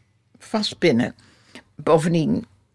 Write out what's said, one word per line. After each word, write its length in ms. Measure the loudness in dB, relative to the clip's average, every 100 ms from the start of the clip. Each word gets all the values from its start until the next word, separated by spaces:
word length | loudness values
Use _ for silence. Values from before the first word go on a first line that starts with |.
| _ _ _ _
vastpinnen. 760 | -6 -4 -4 0 2 2 0 -6 -20 _ _ -20 -20 -8
Bovendien, 720 | 2 2 2 0 0 -4 -6 _ _